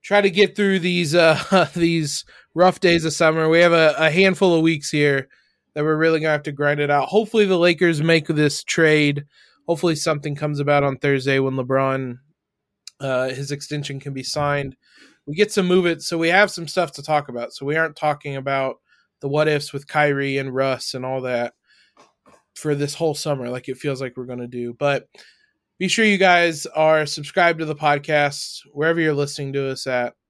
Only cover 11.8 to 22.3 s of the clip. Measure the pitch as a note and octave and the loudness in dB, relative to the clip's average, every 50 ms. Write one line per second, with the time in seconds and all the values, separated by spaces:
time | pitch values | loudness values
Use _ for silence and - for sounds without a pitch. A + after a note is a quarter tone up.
11.8 | C3+ C3+ C3+ C3+ C3 B2 A#2+ B2+ _ _ _ _ _ _ _ _ _ _ _ _ | 0 0 -2 -4 -6 -8 -10 -14 _ _ _ _ _ _ _ _ _ _ _ _
12.8 | _ - _ _ C#3 C3+ C3 B2+ C3 C3 C3 B2+ C#3+ C#3 D3 C#3+ - - D3+ D3 | _ -20 _ _ -6 -4 -2 -2 -2 -4 -4 -8 -8 -8 -8 -10 -8 -8 -8 -8
13.8 | C#3+ C#3+ C#3 C3+ - C#3+ C3+ C3+ B2+ - - D3+ D3 C#3+ C#3+ C#3+ C#3 C3+ C3 _ | -8 -8 -10 -10 -10 -10 -10 -10 -8 -6 -4 -4 -2 -2 -2 -2 -4 -6 -12 _
14.8 | _ _ _ _ - _ _ _ _ - D3 E3+ G#3 G3+ - G#3 F#3 F3+ F3+ F#3+ | _ _ _ _ -20 _ _ _ _ -10 -2 -2 -2 0 0 -2 0 2 2 2
15.8 | F3 F3 E3 C#3 - - E3+ E3 E3 E3 F3 G3 G#3 F#3+ - F3 E3+ D3 - F#3 | 2 2 -2 -2 -6 -6 -4 -2 0 2 4 4 2 2 0 -10 -12 -4 -2 -2
16.8 | F3 D#3 - - C#3+ - D#3 D3 C#3+ C#3 A#2+ A#2+ A#2+ - - - C#3 C#3 D3+ D#3+ | -2 -2 -6 -14 -4 -2 -2 -2 -2 -4 -10 -10 -10 -10 -10 -10 -6 -4 -2 -2
17.8 | E3 D#3 D3+ - D#3+ D3+ D3 C#3+ - D3 C#3 C3+ C3 C#3 C#3 C3+ C3+ C3 B2 _ | -2 -2 -4 -4 -2 -2 -2 -2 -8 -10 -10 -8 -6 -4 -4 -2 -4 -4 -6 _
18.8 | _ _ _ _ _ _ _ _ - C#3 C#3 D3+ D3+ D#3 D3+ C#3+ C#3+ - - C#3 | _ _ _ _ _ _ _ _ -8 -4 0 0 2 2 0 -2 -4 -6 -12 -12
19.8 | - - - D3+ D3 D3 C#3+ C#3 C#3 C3+ C3+ C3+ C3+ C3+ B2+ C3 C3+ C3+ C3 A#2+ | -14 -4 0 2 2 2 0 -2 -2 -2 -4 -4 -4 -4 -4 -2 -2 -2 -2 -4
20.8 | - - - B2+ B2+ C3 C3 C3 B2+ B2+ B2 A#2+ A#2+ - _ _ _ _ _ _ | -6 -10 -10 -8 -8 -6 -6 -6 -4 -4 -2 -2 -2 -4 _ _ _ _ _ _
21.8 | _ _ _ _ _ _ _ _ _ - | _ _ _ _ _ _ _ _ _ -20